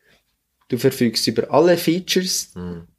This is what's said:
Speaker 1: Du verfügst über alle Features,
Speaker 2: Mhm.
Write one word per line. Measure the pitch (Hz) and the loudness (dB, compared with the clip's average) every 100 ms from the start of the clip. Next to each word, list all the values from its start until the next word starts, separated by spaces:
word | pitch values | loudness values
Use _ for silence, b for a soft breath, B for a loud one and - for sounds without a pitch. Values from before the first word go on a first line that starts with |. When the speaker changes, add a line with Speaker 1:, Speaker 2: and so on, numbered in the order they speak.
| _ _ _ _ _ _ - | _ _ _ _ _ _ -8
Speaker 1:
Du | 123 | 0
verfügst | 135 - 120 113 - | 0 2 0 0 -2
über | 113 - | -2 0
alle | 131 175 170 | 4 4 4
Features, | - 170 180 185 185 - - | 2 -2 0 -2 -2 -6 -8
Speaker 2:
Mhm. | 90 90 85 85 | -12 -12 -12 -16